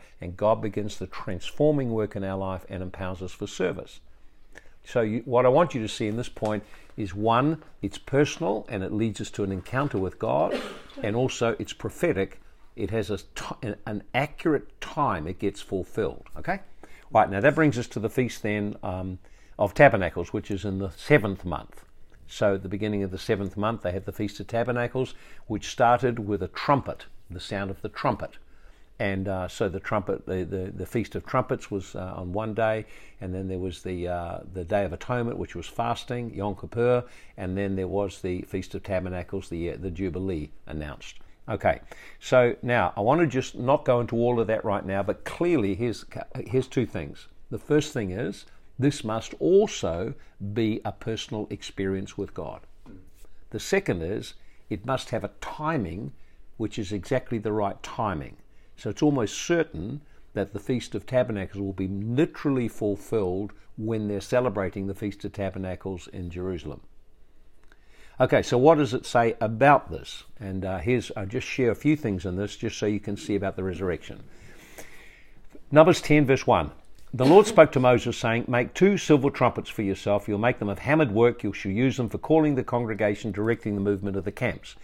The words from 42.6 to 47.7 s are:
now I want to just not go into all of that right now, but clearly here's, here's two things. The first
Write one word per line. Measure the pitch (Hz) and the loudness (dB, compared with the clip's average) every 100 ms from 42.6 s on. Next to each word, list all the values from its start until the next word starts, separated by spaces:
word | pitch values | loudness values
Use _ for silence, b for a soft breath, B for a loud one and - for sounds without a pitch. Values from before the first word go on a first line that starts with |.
now | 123 120 92 - | 2 2 2 2
I | |
want | 107 160 | 4 4
to | 165 | 4
just | 123 - - | 2 -4 -2
not | 123 131 - | 2 2 4
go | 120 | 2
into | 113 117 | 2 2
all | 120 120 | 4 4
of | 107 | 2
that | 110 | 2
right | 110 101 90 | 0 -2 0
now, | 98 | -2
but | 101 - - | 0 -2 -4
clearly | - 175 156 101 | -2 2 4 2
here's, | 95 120 101 - - - - 120 | 0 -2 -4 -8 -12 -10 -10 -2
here's | 131 127 | 0 0
two | 139 110 | 0 0
things. | - 76 - - - - | -2 -8 -10 -18 -18 -10
The | 113 | -8
first | - | 2